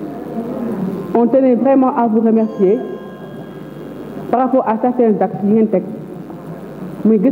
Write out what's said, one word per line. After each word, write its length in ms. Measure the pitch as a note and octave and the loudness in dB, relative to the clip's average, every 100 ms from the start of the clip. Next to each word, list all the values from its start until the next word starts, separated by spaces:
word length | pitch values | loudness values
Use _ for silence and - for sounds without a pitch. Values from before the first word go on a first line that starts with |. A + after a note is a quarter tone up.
| - - - A3+ A#3 B3 A#3 F#3+ F#3 F#3+ - A#3 | -10 -10 -8 -6 -6 -4 -4 -4 -4 -4 -2 2
on 100 | A#3 | 4
tenait 280 | C4 C4 A#3 | 4 4 4
vraiment 400 | B3 C4+ B3+ C4 | 4 4 4 2
à 120 | A#3 | 2
vous 120 | A3 | 2
remercier 580 | A3+ A3 A3 - F#3 A#3+ - - - - - - - - - - - - - - - | 4 4 2 2 2 2 -2 -10 -12 -14 -14 -14 -14 -14 -14 -14 -14 -12 -12 -10 -2
par 120 | A#3 | 0
rapport 260 | B3+ C4 G#3 | 2 2 2
à 80 | A3 | 0
certains 320 | B3 B3 A3+ F#3+ | 0 2 2 4
actes 220 | F#3+ F#3 | 0 0
yi 100 | G3+ | 2
ngeen 140 | A3 A3 | 4 4
teg. 140 | F#3+ D3+ D3 - - - - - - - - - - G#3+ | 2 -2 -8 -12 -14 -14 -14 -14 -14 -14 -12 -10 -2 2
Muy 140 | A3 | 4
gis 100 | A3+ | 4